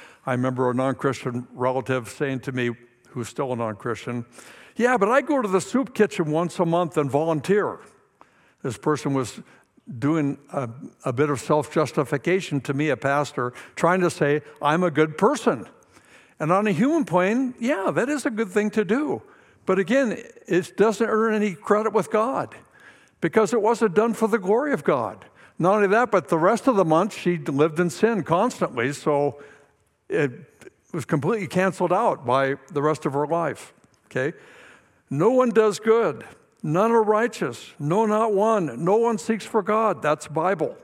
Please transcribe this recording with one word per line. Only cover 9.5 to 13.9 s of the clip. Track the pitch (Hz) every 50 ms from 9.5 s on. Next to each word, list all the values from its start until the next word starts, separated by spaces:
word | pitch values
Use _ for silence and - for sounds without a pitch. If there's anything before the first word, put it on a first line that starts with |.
| - _ _ _ _ _ _ - 165 117
doing | 110 143 160 165 147 139 143 - - - -
a, | 139 131 117 117 135 - - - _ -
a | 139 123
bit | 123 151 147
of | 143 120
self-justification | - - 151 151 143 - - 170 156 135 - 160 143 - 147 135 - 165 180 196 - - 151 139
to | - - 143
me, | 135 151 156
a | 135 -
pastor, | - 135 139 147 147 - - - 123 123 - - - - -
trying | - - 165